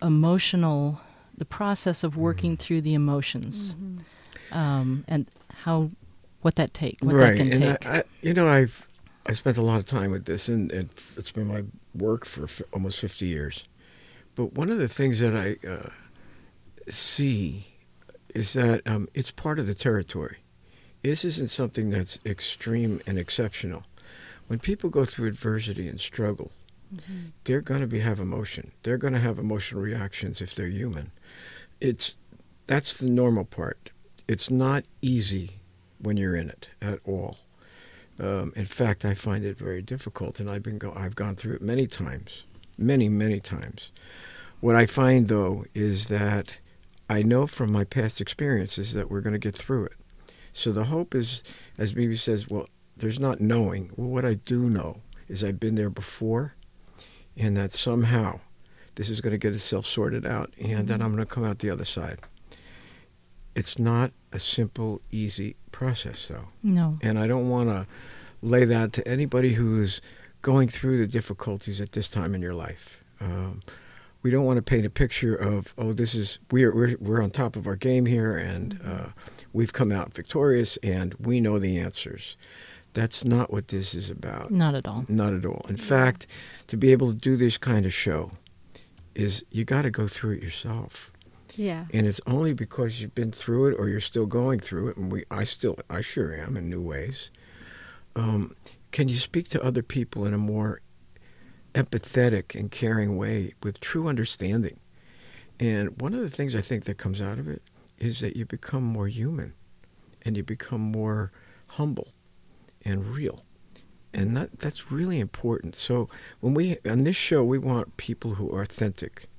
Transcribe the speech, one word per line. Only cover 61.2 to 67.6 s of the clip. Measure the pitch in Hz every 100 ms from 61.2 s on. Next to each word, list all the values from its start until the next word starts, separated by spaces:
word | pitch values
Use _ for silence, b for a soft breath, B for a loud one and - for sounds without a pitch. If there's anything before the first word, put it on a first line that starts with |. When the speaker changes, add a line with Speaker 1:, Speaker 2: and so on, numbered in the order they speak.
Speaker 2:
come | 110 123
out | 110 98
the | 104
other | 90
side. | 95 90 80 - - - B B B B B B B _ _ - -
It's | 120 - -
not | 117 117 127 - _
a | -
simple, | - - 107 - 110 104 -
easy | 107 104 98 104 - -
process, | - 131 120 - - -
though. | 64 95 -
Speaker 1:
No. | 208 180 160 151
Speaker 2:
And | 110 110
I | 110
don't | 127 123
wanna | 123